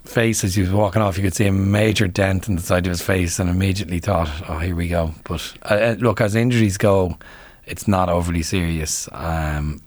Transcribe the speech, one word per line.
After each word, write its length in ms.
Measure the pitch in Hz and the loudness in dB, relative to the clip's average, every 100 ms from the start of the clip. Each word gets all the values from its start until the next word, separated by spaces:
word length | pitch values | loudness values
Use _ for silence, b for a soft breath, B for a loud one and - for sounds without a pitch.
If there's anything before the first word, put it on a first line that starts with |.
face 400 | - - 113 110 | -4 0 2 2
as 100 | 101 | 0
he 60 | 95 | 0
was 100 | 92 | 2
walking 300 | 101 104 104 | 2 2 2
off. 160 | 104 90 | 0 0
You 60 | |
could 120 | 98 | -2
see 120 | - 101 | 0 2
a 60 | |
major 540 | 98 98 104 110 101 98 | 2 2 4 2 2 0
dent 380 | 95 95 95 107 | 2 0 0 -2
in 80 | 87 | -4
the 60 | |
side 240 | 87 90 90 | 0 0 0
of 40 | |
his 100 | 87 | -2
face, 380 | - 95 87 - | 0 0 0 0
and 100 | 92 | 0
immediately 520 | 90 98 95 90 90 | 2 0 -2 -4 -4
thought, 280 | 104 87 80 76 85 | -2 -2 -2 -6 -8
"Oh, 100 | 80 | -6
here 160 | 87 85 | -4 -2
we 120 | 85 | -2
go." 260 | 87 80 78 | -2 -2 -6
But, 300 | - 85 - - | -10 -8 -8 -14
uh, 120 | - | -2
uh, 220 | 104 117 101 | 2 2 2
look, 220 | 117 107 | 0 2
as 140 | 107 | 0
injuries 420 | 110 120 120 107 95 | 2 2 4 2 2
go, 400 | 104 98 92 82 B B B B | 2 4 2 -2 B B B B
it's 240 | - - - | -14 -6 0
not 200 | 95 90 | 2 2
overly 320 | 87 85 85 | 0 0 -2
serious. 680 | 78 98 85 80 76 - - | 0 -2 0 -2 -4 -6 -8
Um, 680 | - 82 82 76 76 73 76 | -8 -4 -2 -2 -2 -4 -6